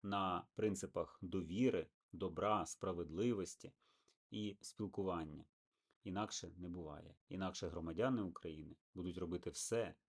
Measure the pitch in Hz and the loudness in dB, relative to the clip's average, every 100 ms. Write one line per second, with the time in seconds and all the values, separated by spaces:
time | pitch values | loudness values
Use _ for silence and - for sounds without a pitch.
0 | 101 101 95 87 - - 107 98 92 - | 0 2 4 2 -2 0 2 2 -2 0
1 | 82 - 90 95 82 92 127 98 78 _ | -2 -4 -2 0 0 4 6 4 -2 _
2 | _ 82 92 82 98 104 82 - 95 87 | _ -4 -2 2 4 4 2 -2 -2 0
3 | 82 80 117 107 85 - 131 _ _ _ | -2 2 4 4 0 -6 -14 _ _ _
4 | _ _ _ 107 104 101 - - 104 - | _ _ _ -4 -4 -4 -12 -4 -4 0
5 | 95 85 78 76 - _ _ _ _ _ | 2 2 -2 -8 -14 _ _ _ _ _
6 | 101 92 104 - 90 87 90 87 78 76 | -4 -2 0 -4 -8 -8 -6 -4 -6 -8
7 | 80 - _ 92 95 90 90 85 82 80 | -12 -18 _ -2 -2 0 -2 -2 -2 2
8 | 123 123 95 - 82 78 78 - _ 90 | 2 4 0 -4 -8 -8 -10 -14 _ -4
9 | 90 87 85 87 - - - 117 101 - | -4 -2 -2 0 -2 -4 0 2 0 -4